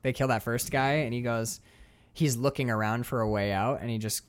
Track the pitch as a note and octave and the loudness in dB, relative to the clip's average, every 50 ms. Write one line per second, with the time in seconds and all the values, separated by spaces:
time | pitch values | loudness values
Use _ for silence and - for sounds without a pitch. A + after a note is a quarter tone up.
0 | - C3+ B2 - C#3 C3 B2 A2+ - A#2+ A#2 B2 - - - C3+ C3 C3+ C#3+ D#3 | -4 -4 0 0 2 2 2 0 0 -2 -2 -2 -2 -2 0 0 2 2 2 2
1 | D3+ A2+ A#2 B2 A#2+ A#2+ A#2 A2+ A2+ A2 - - - - - - - - - - | 0 0 -2 -2 -2 0 0 0 -2 -4 -6 -10 -14 -20 -20 -20 -20 -20 -20 -20
2 | - _ - - E3 D3 B2 A#2 B2+ C#3 C3+ - C3+ B2 A2+ G#2+ A2 G#2+ A2 A#2+ | -20 _ -2 0 0 2 2 2 0 0 0 0 0 0 2 2 2 0 0 -2
3 | A#2+ - C3+ A#2+ A2+ G#2+ G#2+ G#2 G2+ G2+ G2 F#2+ G#2 A#2+ C#3 - - A#2+ A2+ A2 | -2 -2 0 0 0 2 2 2 2 2 2 2 0 0 0 -2 -4 -4 -4 -2
4 | A2 G#2+ - - - | -2 -4 -4 -6 -8